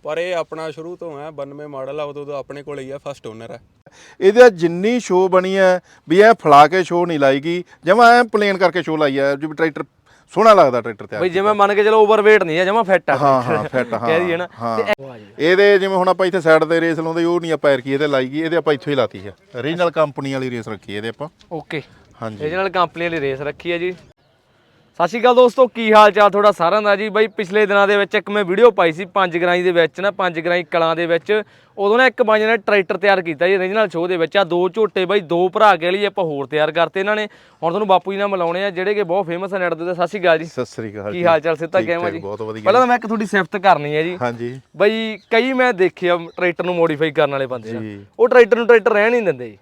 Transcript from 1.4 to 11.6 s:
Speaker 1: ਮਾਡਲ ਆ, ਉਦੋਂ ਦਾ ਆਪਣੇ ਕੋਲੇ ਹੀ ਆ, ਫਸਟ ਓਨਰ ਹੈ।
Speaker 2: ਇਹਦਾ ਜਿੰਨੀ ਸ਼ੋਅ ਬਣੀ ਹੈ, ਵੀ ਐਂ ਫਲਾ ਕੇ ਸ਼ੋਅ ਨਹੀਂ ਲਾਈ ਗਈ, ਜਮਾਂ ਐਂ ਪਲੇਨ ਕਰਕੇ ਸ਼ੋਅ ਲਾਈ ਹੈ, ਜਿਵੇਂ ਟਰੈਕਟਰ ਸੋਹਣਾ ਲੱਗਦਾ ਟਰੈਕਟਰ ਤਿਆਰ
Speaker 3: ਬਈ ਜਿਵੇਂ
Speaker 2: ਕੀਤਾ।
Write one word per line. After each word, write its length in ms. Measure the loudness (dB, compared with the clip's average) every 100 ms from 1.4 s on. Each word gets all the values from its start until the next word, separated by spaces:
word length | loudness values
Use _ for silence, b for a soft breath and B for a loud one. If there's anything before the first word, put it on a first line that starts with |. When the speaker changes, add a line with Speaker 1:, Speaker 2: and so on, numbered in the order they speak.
| -14 -14 -14
Speaker 1:
ਮਾਡਲ 320 | -12 -12 -10
ਆ, 40 |
ਉਦੋਂ 220 | -10 -10 -12
ਦਾ 120 | -12
ਆਪਣੇ 240 | -12 -16
ਕੋਲੇ 200 | -14 -12
ਹੀ 80 | -12
ਆ, 80 | -14 -14
ਫਸਟ 180 | -14 -16
ਓਨਰ 240 | -16 -18
ਹੈ। 100 | -20 _ _ _ b b b
Speaker 2:
ਇਹਦਾ 280 | 2 8 6
ਜਿੰਨੀ 520 | 6 -4 -2 -2 -2
ਸ਼ੋਅ 280 | 0 0 2
ਬਣੀ 280 | 2 0 0
ਹੈ, 220 | 2 0 b b -2
ਵੀ 120 | 4
ਐਂ 140 | 6
ਫਲਾ 320 | 6 6 8 8
ਕੇ 160 | 4
ਸ਼ੋਅ 240 | -2 -2 -2
ਨਹੀਂ 120 | 0
ਲਾਈ 220 | 2 0
ਗਈ, 240 | -2 -8 -8 b
ਜਮਾਂ 280 | 0 6 6
ਐਂ 120 | 6
ਪਲੇਨ 340 | 4 0 0 2
ਕਰਕੇ 240 | 0 0
ਸ਼ੋਅ 160 | -4 0
ਲਾਈ 200 | 0 0
ਹੈ, 160 | -2 -2
ਜਿਵੇਂ 180 | -6
ਟਰੈਕਟਰ 300 | -4 -4 -4 -14 _ _ b b
ਸੋਹਣਾ 200 | 2 6
ਲੱਗਦਾ 260 | 8 6 2
ਟਰੈਕਟਰ 260 | -4 -12 -12
ਤਿਆਰ 160 | -4
Speaker 3:
ਬਈ 60 | -2
ਜਿਵੇਂ 240 | 0 0
Speaker 2:
ਕੀਤਾ। 120 | 2